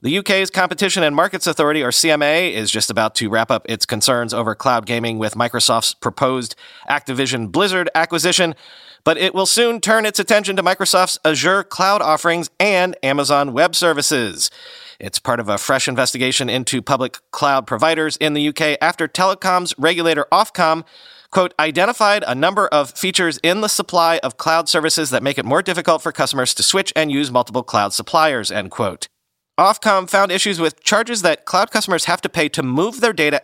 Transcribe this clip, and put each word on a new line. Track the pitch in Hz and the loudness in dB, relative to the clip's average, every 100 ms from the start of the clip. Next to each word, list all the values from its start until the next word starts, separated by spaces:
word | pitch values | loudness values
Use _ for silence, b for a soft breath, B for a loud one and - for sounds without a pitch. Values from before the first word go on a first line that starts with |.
The | 123 | -4
U | 175 | -2
K's | 196 190 190 | 0 0 0
Competition | - 185 185 202 190 | 0 -2 0 -2 2
and | 156 | 2
Markets | 147 190 185 175 | 2 0 0 -2
Authority, | 151 147 156 | 0 2 2
or | 123 | 0
C | 123 165 | 0 2
M | 151 | 2
A, | 147 160 180 | 2 2 0
is | 104 104 | -2 -4
just | 110 - | -2 -2
about | 107 110 | 0 -2
to | - 110 | -2 -2
wrap | 110 113 | 0 0
up | 120 - | -2 -2
its | 113 - | -6 -4
concerns | 113 135 123 117 | -2 0 0 -2
over | 110 113 107 | -4 -4 -2
cloud | 135 120 | 0 0
gaming | 110 120 117 113 | 0 -4 -2 -2
with | 107 | -4
Microsoft's | 110 117 123 - 117 - | -2 -2 0 0 0 -2
proposed | - 123 - 131 131 117 - B B - | -4 -6 -2 0 0 -6 -12 B B -4
Activision | 143 - 127 135 123 110 | -4 -2 -4 -2 -2 -2
Blizzard | 90 202 185 170 | 0 0 0 0
acquisition, | 160 160 170 175 170 175 151 B B B B | 0 0 0 0 2 0 -2 B B B B
but | - 131 | 0 2
it | 185 | 0
will | 190 190 | 0 0
soon | - 240 233 | 2 2 0
turn | 180 220 | 0 2
its | 214 208 | 2 -2
attention | 190 214 196 190 | 2 2 2 0
to | |
Microsoft's | 175 185 190 185 185 - | 0 0 2 2 2 0
Azure | 160 147 143 196 | 0 0 2 0
cloud | 180 - 190 208 | -2 0 2 2
offerings | 160 156 170 170 160 - | 2 0 0 -2 -2 -2
and | 202 190 180 - | 2 2 0 -2
Amazon | 135 139 139 143 143 | -2 0 2 0 0
Web | 123 180 170 | 2 2 2
Services. | 175 147 143 143 110 87 - B B B B B | 0 2 0 0 -2 -4 -6 B B B B B
It's | 98 - | -10 -6
part | - 120 | -2 -2
of | 107 | -2
a | 101 | -2
fresh | - 135 135 | 0 0 0
investigation | 127 127 127 127 131 127 | 0 0 0 -2 -2 -2
into | 127 123 127 | -2 -2 -4
public | - 135 127 - _ | -2 -2 -2 -8 _
cloud | - 147 135 117 | -2 0 0 0
providers | 117 156 160 156 - | 0 0 0 -2 -2
in | 151 | -2
the | 147 | 0
U | 147 | -2
K | 139 156 147 | 0 -2 0
after | 160 175 156 | 0 0 -4
telecoms | - 185 196 185 180 180 - | 0 0 0 0 0 -2 -2
regulator | 151 170 165 151 143 | 0 2 0 0 2
Ofcom, | 175 214 - 170 160 160 B B B B | 0 0 0 2 0 -4 B B B B
quote, | - 180 - | 0 0 0
"identified | 156 147 196 240 208 208 - | 0 2 0 2 2 2 0
a | |
number | 127 160 202 196 | 0 0 2 2
of | 151 139 | 2 0
features | - 185 180 175 139 | -4 -2 0 0 0
in | 160 190 | 0 0
the | 214 | 0
supply | - 196 175 165 165 | -2 0 2 4 2
of | 131 - | -2 -4
cloud | - 165 156 | 0 0 2
services | 180 156 156 151 | 0 0 -2 -2
that | 127 | -2
make | 127 139 | -2 -2
it | |
more | 113 151 | 0 0
difficult | 196 175 175 160 | 0 -2 0 0
for | 170 | 0
customers | - 135 135 127 | -2 -2 0 -2
to | - | 0
switch | - 190 185 - | 0 0 0 0
and | 156 | 0
use | 139 143 | 0 0
multiple | 123 120 117 | 0 0 -2
cloud | 120 110 101 | -2 0 0
suppliers," | - 107 165 156 127 101 | -2 -2 2 2 0 -4
end | 98 95 | -6 -6
quote. | - 107 85 - _ _ _ _ - | -4 -4 -4 -12 _ _ _ _ 2
Ofcom | 185 214 220 196 185 | 2 2 2 2 2
found | 196 196 | 2 2
issues | 185 214 175 | 0 -2 0
with | 165 - | -2 -2
charges | - 214 233 233 | -2 0 0 -2
that | 175 151 | 0 0
cloud | - 185 214 | 0 0 0
customers | 220 208 175 - | -2 -2 -2 0
have | 175 | -2
to | - | -2
pay | - 151 | -2 -2
to | - | -2
move | 135 127 196 254 | -2 0 -2 0
their | 233 | -2
data | 170 151 147 | 0 0 0